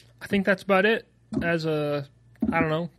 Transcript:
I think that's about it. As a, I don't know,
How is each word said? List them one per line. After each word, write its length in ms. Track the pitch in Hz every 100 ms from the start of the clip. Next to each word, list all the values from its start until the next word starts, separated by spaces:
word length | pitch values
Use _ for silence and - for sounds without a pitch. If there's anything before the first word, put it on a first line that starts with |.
| - -
I 60 | -
think 180 | 202 196
that's 180 | 190
about 220 | - 190 208
it. 200 | 226 - _ _ -
As 240 | 170 170 160
a, 420 | 151 147 147 135 _ - - -
I 80 | 165
don't 100 | 160
know, 200 | 156 170